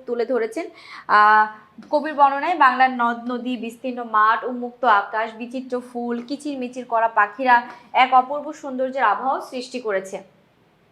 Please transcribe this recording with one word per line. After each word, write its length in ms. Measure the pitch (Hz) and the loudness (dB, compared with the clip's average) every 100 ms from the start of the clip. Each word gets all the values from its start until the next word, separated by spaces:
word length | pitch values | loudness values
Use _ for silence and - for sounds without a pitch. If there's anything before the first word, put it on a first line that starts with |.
| 262 | -8
তুলে 200 | 240 233 | -6 -2
ধরেছেন। 400 | 247 226 226 349 - - - - | -2 -2 -6 -10 -14 -20 -16 2
আহ, 540 | 208 214 214 214 - _ _ - | 4 6 6 4 -2 _ _ -4
কবির 240 | 302 294 | -2 -2
বর্ণনায় 440 | 285 277 277 302 349 | 4 4 4 -2 4
বাংলার 320 | 269 247 262 | 4 6 2
নদ 400 | 247 233 233 233 | 2 -2 -2 -6
নদী, 260 | 247 247 247 | -6 -6 -8
বিস্তীর্ণ 480 | 233 226 262 247 | -8 -10 -10 -8
মাঠ, 400 | 233 214 214 226 | -2 2 4 2
উন্মুক্ত 400 | 240 247 240 240 | -2 -8 -10 -2
আকাশ, 460 | 247 202 202 214 233 | 2 2 2 -4 -6
বিচিত্র 460 | 220 240 262 262 247 | -8 -12 -10 -8 -10
ফুল, 420 | 247 240 240 233 | -8 -10 -6 -8
কিচিরমিচির 640 | 240 277 294 277 247 254 | -8 -10 -8 -8 -10 -10
করা 240 | 240 226 226 | -4 -2 0
পাখিরা 540 | 226 208 233 254 240 240 - _ | 0 -2 0 2 2 2 -16 _
এক 220 | - 254 | 0 4
অপূর্ব 380 | 254 254 294 277 | 4 2 -2 -8
সৌন্দর্যের 500 | 302 285 254 262 269 | -12 -10 -6 -4 0
আবহাওয়া 380 | 233 202 254 320 | 0 0 -2 -4
সৃষ্টি 400 | - 262 247 247 | -4 -12 -10 -10
করেছে। 420 | 220 190 190 190 - _ _ _ _ _ _ | -4 -4 -6 -14 -16 _ _ _ _ _ _